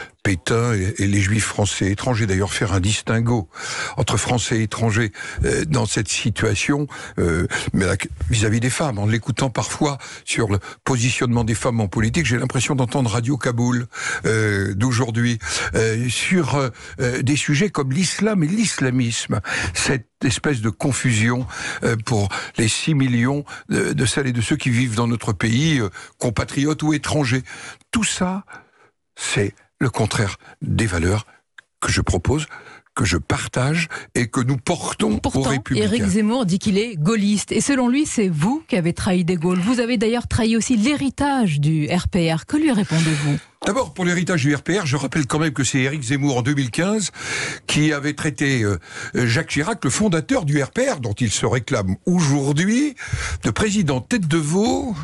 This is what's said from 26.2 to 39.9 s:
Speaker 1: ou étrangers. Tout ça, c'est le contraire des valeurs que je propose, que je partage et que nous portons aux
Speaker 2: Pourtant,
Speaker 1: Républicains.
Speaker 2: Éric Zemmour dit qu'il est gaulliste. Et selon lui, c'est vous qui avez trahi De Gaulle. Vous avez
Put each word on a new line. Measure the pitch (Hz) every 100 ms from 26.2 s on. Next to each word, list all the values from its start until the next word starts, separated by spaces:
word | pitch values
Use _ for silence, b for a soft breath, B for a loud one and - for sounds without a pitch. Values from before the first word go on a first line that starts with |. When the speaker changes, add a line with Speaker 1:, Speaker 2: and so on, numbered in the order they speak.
| 123 117 123 - 143 151
Speaker 1:
ou | 151
étrangers. | 147 - 151 131 131 - B B B -
Tout | 233
ça, | 202 - 185 190 - B B B B _ _ -
c'est | - - 98 - b -
le | 127
contraire | - 110 - 98 - B B
des | - 92 110
valeurs | 87 85 107 - b _ - _ -
que | -
je | -
propose, | - - - 147 151 B B B B
que | -
je | 104 82
partage | - - - 131 131 165 165 B B
et | - 120
que | 131
nous | 123 139
portons | - 170 - - 214
aux | 214
Speaker 2:
Pourtant, | 277 269
Speaker 1:
Républicains. | 262 240 - 135 208
Speaker 2:
Éric | 233 202
Zemmour | 196 214 254
dit | 202 185
qu'il | 214 190
est | 233 175
gaulliste. | 151 233 202 208 -
Et | -
selon | - 269 247
lui, | 269
c'est | 302 - 190
vous | 151 180 302 -
qui | 202
avez | 170
trahi | - 208 185
De | 175 185
Gaulle. | 175 180
Vous | 185 247
avez | 233